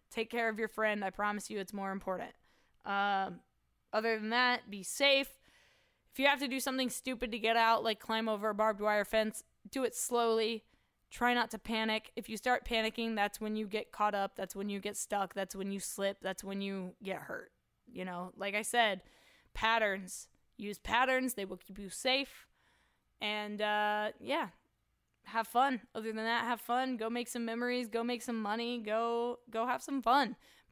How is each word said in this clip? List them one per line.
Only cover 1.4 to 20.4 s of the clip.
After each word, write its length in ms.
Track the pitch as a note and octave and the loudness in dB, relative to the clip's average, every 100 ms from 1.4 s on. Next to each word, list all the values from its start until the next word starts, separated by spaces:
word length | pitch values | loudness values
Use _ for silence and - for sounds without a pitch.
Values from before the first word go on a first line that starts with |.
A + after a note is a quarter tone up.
| - | -4
you 80 | G#3+ | -6
it's 140 | F#3+ | -6
more 200 | G3+ G3 | -6 -4
important. 400 | G3 F#3+ F#3 - - _ _ _ _ | -4 -4 -4 -6 -14 _ _ _ _
Um, 560 | - G3+ G3+ G3 F#3+ F3 - _ _ _ _ | -4 0 2 2 0 -6 -16 _ _ _ _
other 260 | G#3+ A3+ A3 | -2 0 0
than 120 | G#3+ | 0
that, 400 | A#3+ B3 B3 - | 2 4 2 -2
be 120 | G3 | -12
safe. 460 | F#3 - C#4 C4+ C4+ - _ _ _ _ _ _ _ | -8 2 6 6 4 -6 _ _ _ _ _ _ _
If 60 | - | 2
you 80 | C#4 | 4
have 140 | C#4 | 4
to 80 | C#4 | 2
do 100 | C4 | -2
something 320 | C4+ C4 B3 | -2 0 -2
stupid 400 | - - B3 A#3+ | -2 -4 -4 -4
to 80 | A3+ | 0
get 180 | A3 A3+ | 2 4
out, 280 | A3+ A3+ | 6 4
like 160 | A3+ G#3+ | 2 -2
climb 280 | - A3 A3+ | -2 -2 0
over 220 | G#3 G#3+ | 0 0
a 40 | |
barbed 260 | G#3 A3 G3+ | 2 2 2
wire 240 | G#3 G#3 | 2 2
fence, 400 | G3 A3 A3 - - _ - | 2 2 2 -2 -12 _ -8
do 140 | C4+ | -2
it 100 | B3+ | -2
slowly. 680 | - - A#3+ A#3 A3+ A3 A3 - _ _ _ _ | -2 0 2 4 4 2 -2 -8 _ _ _ _
Try 240 | - A#3+ | 0 2
not 160 | B3 - | 4 0
to 60 | G#3+ | -4
panic. 540 | - A3 A3 A3 - - | -4 0 0 0 -4 -10
If 120 | G#3+ | -8
you 80 | G#3+ | -2
start 280 | B3+ B3 | 2 2
panicking, 500 | - A3+ A3 A3+ A3+ | 2 0 0 0 -2
that's 260 | A3 G3+ - | 0 0 -2
when 140 | G#3+ | -4
you 120 | G#3+ G#3 | -4 -2
get 260 | G#3+ - | -4 -4
caught 220 | - G#3 | 0 2
up. 200 | G3+ G3 - | 2 -2 -4
That's 200 | F#3+ G3 | -8 -6
when 120 | G3+ | -4
you 120 | G3+ | -4
get 160 | G#3 - | -4 -6
stuck. 380 | - G3+ F#3+ | -2 -2 -2
That's 200 | G3+ F#3+ | -2 -4
when 160 | G3 G3 | -4 -4
you 80 | G3 | -4
slip. 400 | - - G3 G3+ | -6 -2 -2 -2
That's 220 | F#3+ F#3+ | -6 -6
when 180 | G3 G3 | -6 -4
you 340 | G3 G3 F#3 - | -4 -4 -6 -8
get 200 | F#3+ F3 | -8 -6
hurt. 300 | - - - _ _ _ - | -6 -10 -10 _ _ _ -14
You 120 | F#3 | -8
know, 280 | F#3 F3 F3+ - | -6 -6 -8 -6
like 180 | G3+ | -4
I 80 | G#3 | -2
said, 400 | A3 A#3+ A3 F#3+ - - - _ _ | 2 4 4 2 -6 -20 -20 _ _
patterns. 760 | - A3 A3+ G#3 F#3+ F#3 - - _ | 0 2 4 2 0 -6 -12 -14 _